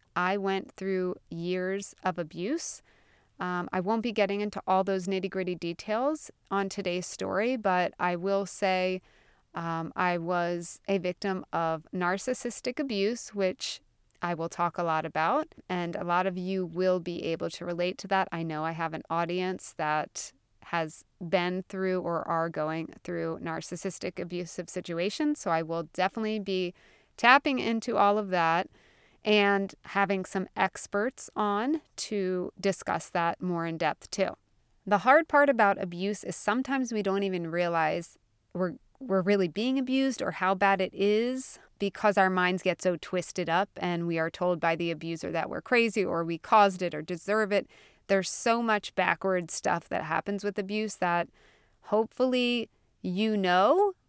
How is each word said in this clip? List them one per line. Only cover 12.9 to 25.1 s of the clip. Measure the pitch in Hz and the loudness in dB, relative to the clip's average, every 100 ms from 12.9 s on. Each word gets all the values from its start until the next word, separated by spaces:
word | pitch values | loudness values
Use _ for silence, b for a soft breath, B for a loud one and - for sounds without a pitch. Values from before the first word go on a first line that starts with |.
| 208 202 240 - | 0 0 -2 -6
which | 202 190 - - - _ _ _ _ | -2 -2 -2 -8 -10 _ _ _ _
I | 175 170 | -4 -4
will | 165 | -4
talk | - 170 - | -2 -2 0
a | |
lot | 175 160 156 | 0 0 0
about, | 160 160 254 302 - - | 0 2 2 -2 -8 -6
and | 180 170 170 | -4 -4 -4
a | |
lot | 175 175 185 | 0 0 0
of | 180 | -2
you | 180 190 180 | -2 -2 -4
will | 165 185 185 | 0 2 2
be | 175 170 | -2 -6
able | 156 165 170 | -4 -4 -4
to | - 175 | -6 -6
relate | 170 180 - | -2 -2 -4
to | 185 | -2
that. | 190 - | 0 0
I | 170 | -4
know | 165 151 | -6 -4
I | 160 | -4
have | 160 165 | -4 -6
an | 160 - | -6 -4
audience | 165 170 180 185 185 - - | -2 -2 -2 -4 -4 -8 -6
that | 156 151 - - - - _ _ - | -2 0 -2 -8 -14 -16 _ _ -6
has | 175 160 - - - 175 | -4 -4 -6 -14 -14 -2
been | 180 175 180 180 | 0 0 -4 -6
through | 190 190 185 | -4 -2 0
or | 170 170 - | -2 -4 -2
are | 165 165 | -2 -2
going | 160 151 160 160 - | -2 -4 -4 -6 -10
through | - 175 165 160 | -8 -6 -4 -6
narcissistic | 170 165 - 180 196 - - - | -6 -6 -8 -8 -6 -6 -8 -8
abusive | 180 175 170 - 175 | -8 -8 -8 -10 -8
situations, | - - 170 185 | -8 -6 -4 -2